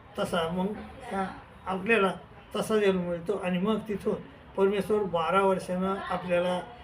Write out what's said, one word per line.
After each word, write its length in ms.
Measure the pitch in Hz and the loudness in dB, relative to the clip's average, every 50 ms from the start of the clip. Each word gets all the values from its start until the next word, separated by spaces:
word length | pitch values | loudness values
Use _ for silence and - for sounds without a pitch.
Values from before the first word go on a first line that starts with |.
| - - - - | -20 -16 -6 -6
तसा 300 | - - - 175 165 165 | -4 -2 0 0 0 0
मग 160 | 175 185 185 208 214 - - - - - | -2 -2 -2 -2 -2 -6 -10 -14 -14 -16
ह्या 240 | - - 208 196 190 185 - - - - - - - 185 | -12 -8 -4 -4 -4 -4 -6 -12 -16 -20 -20 -14 -8 -6
आपल्याला 460 | 190 190 185 226 233 208 196 185 180 - - - - - - - - | -6 -4 2 2 4 4 4 4 2 -2 -10 -18 -20 -20 -18 -10 -6
तसा 220 | 214 180 - 220 214 | -4 -2 2 2 4
जन्म 220 | 208 196 190 185 | 4 4 4 2
मिळतो 420 | 175 175 175 170 165 202 208 190 190 | 0 -2 -4 -4 -2 -4 -4 -2 0
आणि 140 | 180 180 180 | 0 0 2
मग 220 | 185 214 220 208 - - | 2 2 0 0 0 -4
तिथून 280 | 208 185 - 220 180 - - - - - - - - - | -6 -4 -2 -2 -2 -2 -6 -12 -18 -20 -20 -12 -2 2
परमेश्वर 460 | 196 196 208 202 185 190 214 208 208 | 2 2 4 2 0 0 0 0 0
बारा 380 | 180 165 170 160 165 180 196 | 0 0 0 0 4 4 4
वर्षानं 540 | 196 190 190 180 - - 180 180 185 190 196 202 - - | 6 6 4 2 0 -4 -2 -2 0 0 -2 -2 -4 -4
आपल्याला 520 | 185 175 175 180 175 175 180 180 180 180 - - - - | -4 -4 -2 0 0 2 2 2 0 -2 -2 -6 -12 -18